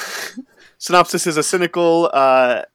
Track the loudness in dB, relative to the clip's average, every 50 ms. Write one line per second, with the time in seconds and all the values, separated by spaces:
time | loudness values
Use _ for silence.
0 | -12 -12 -12 -12 -14 -14 -14 -18 -20 _ _ _ -20 _ _ _ -4 2 2 2
1 | 4 2 -2 -4 -4 -2 -2 -2 -2 -2 -2 -2 -2 -2 -2 0 0 2 2 2
2 | 0 0 0 2 2 4 4 4 2 2 0 -4 -6 -10